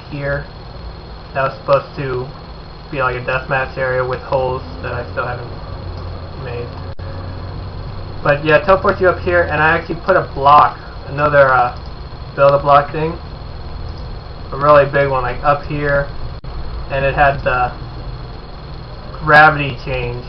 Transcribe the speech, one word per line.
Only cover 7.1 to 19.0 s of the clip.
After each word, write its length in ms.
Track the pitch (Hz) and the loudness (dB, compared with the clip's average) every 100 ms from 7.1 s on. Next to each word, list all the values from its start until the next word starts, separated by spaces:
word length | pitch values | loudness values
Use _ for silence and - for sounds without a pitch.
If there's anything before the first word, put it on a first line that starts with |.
| - - - - - - - - - - - | -8 -8 -10 -10 -10 -10 -10 -10 -10 -8 -2
But 220 | - 143 156 | 0 2 4
yeah, 140 | 165 | 4
teleport 420 | - 190 202 - | 6 4 4 4
you 80 | 185 | 4
up 100 | 170 | 2
here, 240 | - 175 | 2 2
and 180 | 170 151 | 2 2
I 160 | 156 165 | 2 2
actually 240 | - 170 | -2 -2
put 140 | - 180 | 2 2
a 160 | 139 | 2
block, 440 | - 139 147 123 - - - - | 2 8 8 8 2 -10 -12 -8
another, 400 | 139 147 143 135 | -2 4 6 6
uh, 260 | 127 120 - - - - - - - | 6 2 -2 -10 -12 -12 -12 -8 4
build 180 | 139 | 6
a 60 | 143 | 6
block 320 | 147 143 139 | 6 6 4
thing, 200 | 160 160 170 - - - - - - - - - - - - - | 0 -4 -4 -10 -12 -12 -10 -10 -8 -8 -8 -10 -10 -10 -12 -8
a 60 | 135 | 0
really 280 | 147 147 139 | 6 8 8
big 180 | 143 139 | 4 2
one, 140 | 131 | 2
like, 180 | 123 127 | -2 0
up 220 | 147 139 - | 2 2 0
here, 420 | 147 147 143 139 - - - - - - - - | -2 0 0 0 -4 -8 -8 -8 -6 -6 -6 -4
and 120 | 139 139 | 0 0
it 100 | 135 | 4
had 260 | 143 139 | 4 4
the 300 | 139 127 123 - - - - - - - - - - - - - | 0 0 0 -4 -10 -10 -10 -10 -10 -12 -14 -14 -12 -12 -12 -12